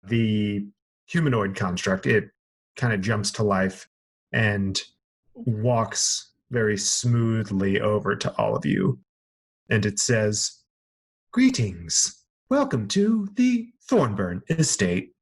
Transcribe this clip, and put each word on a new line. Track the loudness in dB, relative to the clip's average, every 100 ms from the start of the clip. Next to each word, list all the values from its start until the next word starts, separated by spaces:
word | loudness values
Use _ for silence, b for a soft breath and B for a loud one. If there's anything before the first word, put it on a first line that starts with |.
the | -2 0 2 2 0 -2 -6 _ _ _ _
humanoid | -2 2 2 0
construct, | -2 -4 -2 -2 -2
it | 2 0 0 _ _ _ _
kinda | -4 -2 0
jumps | 0 -2 -2
to | -2
life | 0 2 0 -2 -18 _ _ _ _
and | 0 2 2 -2 -4 -8 _ _ _ _
walks | -10 -4 0 2 2 0 -2 -2 -4 -8 _ _
very | 0 0 0
smoothly | -2 -2 0 2 2 0 -2 0 2 2
over | 2 0 0
to | -2 -4 -2
all | 0
of | 0
you. | 0 0 0 -2 _ _ _ _ _ _ _
And | 0
it | 0 -2
says, | 0 0 0 -2 -6 -8 _ _ _ _ _ _ _
Greetings. | 4 4 4 -4 -4 -4 -2 -2 -4 _ _ _
Welcome | 0 2 0 -2
to | 0 2 2 -2
the | 0 2 2 -4 _ 0
Thornburn | 2 2 0 -4 -6 -6
Estate. | 0 0 2 0 0 -4 _